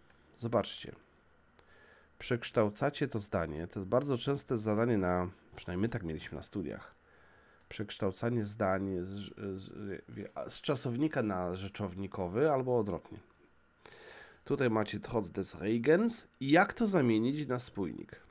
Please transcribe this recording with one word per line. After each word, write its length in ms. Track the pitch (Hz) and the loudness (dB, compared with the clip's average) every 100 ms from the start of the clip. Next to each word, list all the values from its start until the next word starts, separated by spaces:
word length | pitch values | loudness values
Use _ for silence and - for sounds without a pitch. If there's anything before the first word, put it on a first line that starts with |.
| - - - - | -20 -20 -20 -8
Zobaczcie. 560 | 117 117 98 - - - _ _ _ _ _ - - - - - - _ | 0 2 0 -6 -12 -16 _ _ _ _ _ -20 -20 -20 -20 -20 -20 _
Przekształcacie 920 | - 120 - - 107 104 139 - 135 | -2 -2 0 2 2 2 -2 0 -2
to 120 | 110 | -2
zdanie. 460 | 101 98 80 76 87 | -2 -2 0 -2 -6
To 140 | - | -6
jest 100 | 95 | 2
bardzo 280 | 120 143 123 | 2 2 -2
częste 400 | 139 139 - 120 | 0 -2 0 -2
zadanie 400 | 107 104 117 110 | 2 2 4 4
na, 300 | 90 90 90 - - - | 4 2 0 -6 -18 -14
przynajmniej 340 | - 90 113 | -6 -2 0
tak 120 | 117 | -2
mieliśmy 340 | 85 78 - 73 | -4 -6 -6 -10
na 60 | |
studiach. 520 | - 104 76 52 - - _ - - - - - _ | -8 -6 -6 -6 -12 -20 _ -20 -20 -20 -20 -20 _
Przekształcanie 760 | - 104 - 101 95 117 120 | -8 -8 -2 -2 0 0 0
zdań 460 | 101 107 98 95 98 92 | -2 0 2 2 0 -2
z, 340 | 90 101 98 - 101 95 | -4 -6 -10 -8 -8 -8
z, 100 | 95 - 101 92 - 113 101 - 80 | -10 -10 -8 -8 -10 -12 -10 -8 -8
z 120 | - | -8
czasownika 640 | - 131 135 120 151 151 | -4 -2 -2 0 0 2
na 320 | 110 92 90 | 0 0 -2
rzeczownikowy 960 | 92 95 - 104 90 98 - 90 101 156 | -4 -6 -6 -6 -4 -8 -4 -2 2 2
albo 280 | 139 127 123 | 2 2 2
odwrotnie. 400 | 101 82 - 69 - _ _ _ _ _ - - - - - - | 2 -2 -6 -16 -18 _ _ _ _ _ -20 -20 -20 -20 -20 -20
Tutaj 260 | - 139 127 | -2 2 4
macie 300 | 107 104 104 | 4 0 -4
trotz 280 | - 120 98 | -2 -2 -2
des 260 | 87 95 | -4 -6
Regens. 760 | 87 95 117 117 170 226 226 - _ | -2 0 2 6 6 4 -2 -12 _
I 100 | 135 | 4
jak 240 | 156 196 | 6 6
to 120 | - 226 | 2 2
zamienić 600 | 190 123 110 117 147 143 | 6 6 6 4 0 -2
na 120 | 123 | -4
spójnik? 640 | - - 90 60 - - - | -4 -4 -4 -4 -12 -16 -20